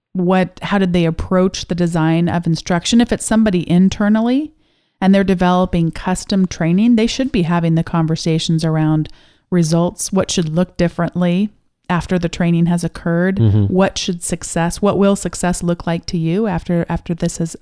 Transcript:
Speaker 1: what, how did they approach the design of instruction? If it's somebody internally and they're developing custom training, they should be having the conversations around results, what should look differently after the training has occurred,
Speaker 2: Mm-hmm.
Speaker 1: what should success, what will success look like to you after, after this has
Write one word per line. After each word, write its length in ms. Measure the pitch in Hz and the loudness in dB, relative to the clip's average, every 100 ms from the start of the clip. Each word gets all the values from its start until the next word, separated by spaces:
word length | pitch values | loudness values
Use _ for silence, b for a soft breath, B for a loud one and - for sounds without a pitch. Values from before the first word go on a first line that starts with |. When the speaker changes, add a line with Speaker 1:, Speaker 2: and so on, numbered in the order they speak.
| _ | _
Speaker 1:
what, 460 | 185 175 185 180 - | -2 0 2 0 -6
how 160 | - 202 | -4 0
did 140 | 190 | 2
they 120 | 175 | 2
approach 600 | 165 160 - 185 185 - - | 0 -2 0 2 2 -2 -6
the 80 | |
design 540 | 175 175 165 160 165 170 | -2 0 0 2 2 0
of 180 | 170 170 | 0 -2
instruction? 540 | 160 - 175 - 233 | -2 -2 -2 2 2
If 120 | 240 | 2
it's 140 | 220 - | 0 0
somebody 420 | 220 220 180 - | 2 2 0 2
internally 840 | 170 190 - 208 220 233 262 311 - _ _ _ _ | 4 4 2 0 2 2 0 -4 -12 _ _ _ _
and 140 | 190 | 2
they're 100 | 196 | 4
developing 640 | 196 185 180 180 185 175 165 | 2 2 2 2 2 0 -2
custom 560 | - - 185 - 196 185 | -2 -4 -4 -2 0 0
training, 500 | - 165 180 233 233 | 0 0 2 4 4
they 100 | 226 | 2
should 260 | - 262 | -2 -2
be 100 | 226 | 0
having 320 | 160 175 165 | 0 0 2
the 100 | 160 | 0
conversations 800 | - 170 160 160 170 160 - 165 | 0 -2 0 -2 -2 -2 0 0
around 440 | 160 156 156 156 151 b b b b | 0 0 2 0 -2 b b b b
results, 640 | 180 160 165 175 220 - | 0 2 2 0 -4 -2
what 180 | 190 - | -2 0
should 180 | - 160 | -2 -2
look 280 | 156 180 - | -2 -2 0
differently 720 | 170 - 170 175 175 180 208 - _ _ - | -2 -2 -4 -2 0 0 -2 -6 _ _ -4
after 280 | 180 - 185 | -2 0 -2
the 120 | 170 | -2
training 340 | - 175 170 170 | -2 0 2 2
has 160 | 175 | 0
occurred, 540 | 165 - 175 170 185 196 | -2 -6 -2 0 0 2
Speaker 2:
Mm-hmm. 300 | 214 214 196 | 4 4 2
Speaker 1:
what 320 | 185 190 - | 2 0 -2
should 240 | - 175 | -6 -6
success, 580 | - 170 - 175 170 - | -6 -6 -4 -2 -2 0
what 160 | 208 - | 0 2
will 200 | 196 196 | 2 2
success 460 | 180 - 180 180 | -4 -4 -2 -2
look 240 | 175 175 - | -2 -2 -4
like 200 | 170 - | -6 -4
to 100 | 175 | -4
you 300 | 160 180 220 | -2 -2 -2
after, 400 | 165 - 170 - | -4 -2 -2 -2
after 240 | 170 - | -6 -6
this 240 | 170 170 - | -4 -4 -4
has 180 | 165 - | -6 -8